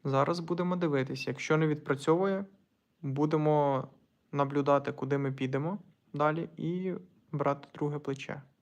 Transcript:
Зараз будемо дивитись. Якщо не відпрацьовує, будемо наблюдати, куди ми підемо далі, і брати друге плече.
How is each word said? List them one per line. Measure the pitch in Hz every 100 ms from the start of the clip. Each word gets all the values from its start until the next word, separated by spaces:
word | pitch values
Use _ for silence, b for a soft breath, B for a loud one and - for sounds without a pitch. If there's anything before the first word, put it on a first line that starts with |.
Зараз | 143 135 147 170
будемо | 165 175 180
дивитись. | 180 170 139 131 131 -
Якщо | 127 - 156
не | 160
відпрацьовує, | 147 - 135 156 170 196 190 196 _ _ _ _ _
будемо | 143 135 151 156 151 151 143 135 - _ _ _ _
наблюдати, | 143 139 143 143 143 139
куди | 143 135 143
ми | 139
підемо | 135 131 135 156 202 - _ _
далі, | 143 151 156 160 -
і | 160 180 185 175 - _ _
брати | 147 139 143 -
друге | - 147 147
плече. | 143 135 - 143 - _